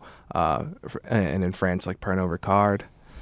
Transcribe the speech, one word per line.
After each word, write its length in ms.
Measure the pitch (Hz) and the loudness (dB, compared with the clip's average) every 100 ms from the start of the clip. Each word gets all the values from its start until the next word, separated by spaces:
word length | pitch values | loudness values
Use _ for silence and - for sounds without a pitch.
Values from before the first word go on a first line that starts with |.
| - - - | -8 -20 -6
uh, 320 | - 80 71 156 190 - | 0 2 0 -4 -10 -12
fr-, 120 | - - | -12 -2
and 380 | 110 87 92 | 0 2 0
in 80 | 90 | 0
France, 340 | - 95 90 92 | 0 0 0 -2
like, 120 | 92 | -4
Pernod 380 | 101 92 90 85 | -2 0 0 -2
Ricard, 460 | - 101 104 98 - - - - | 2 4 4 2 -4 -20 -20 -20